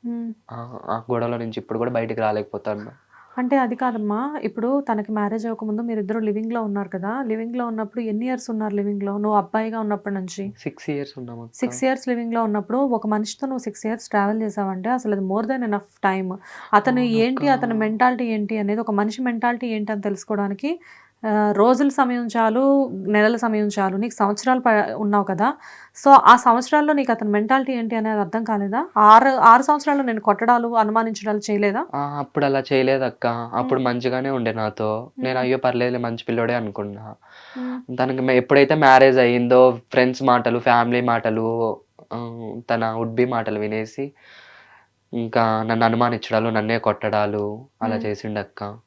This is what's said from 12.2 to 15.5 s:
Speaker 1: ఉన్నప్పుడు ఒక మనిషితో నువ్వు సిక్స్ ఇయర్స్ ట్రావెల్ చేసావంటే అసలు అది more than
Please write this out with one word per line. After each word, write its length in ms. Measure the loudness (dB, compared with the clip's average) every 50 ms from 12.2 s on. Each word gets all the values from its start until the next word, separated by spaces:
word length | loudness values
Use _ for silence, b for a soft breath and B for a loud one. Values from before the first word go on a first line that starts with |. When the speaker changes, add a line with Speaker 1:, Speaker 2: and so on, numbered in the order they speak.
| -4 -4 -2 -2 0
Speaker 1:
ఉన్నప్పుడు 340 | 0 0 -2 -2 -2 -2 -2
ఒక 300 | 0 0 0 -2 -2 -2
మనిషితో 400 | -2 -2 -2 -4 -8 _ -8 -6
నువ్వు 160 | -6 -6 -8
సిక్స్ 220 | -8 -12 -8 -6
ఇయర్స్ 240 | -6 -6 -6 -8 -4
ట్రావెల్ 320 | -2 0 0 0 0 -2
చేసావంటే 480 | -4 -4 -4 -4 -4 -4 -6 -6 -4 -4
అసలు 260 | -4 -2 -2 -2 -2
అది 100 | -2 -2
more 180 | -2 -2 -2 -2
than 180 | -2